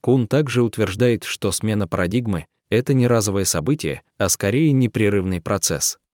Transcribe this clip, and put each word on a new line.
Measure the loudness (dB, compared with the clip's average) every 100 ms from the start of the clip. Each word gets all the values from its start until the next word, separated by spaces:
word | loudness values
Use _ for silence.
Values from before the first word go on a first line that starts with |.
Кун | 2 0 2
также | 0 0 0
утверждает, | 0 0 -4 2 2 2
что | -4 -4 -4
смена | -2 -2 -2 -2
парадигмы — | -2 0 -2 -2 -4 -6 _ _
это | 0 2
не | 2 4
разовое | 2 2 -2 -2
событие, | -2 -2 -2 -4 -8 _ _
а | -2
скорее | 0 0 2 2
непрерывный | 4 2 2 2 2 0 -4
процесс. | -2 -2 -2 -2 -4 -6 _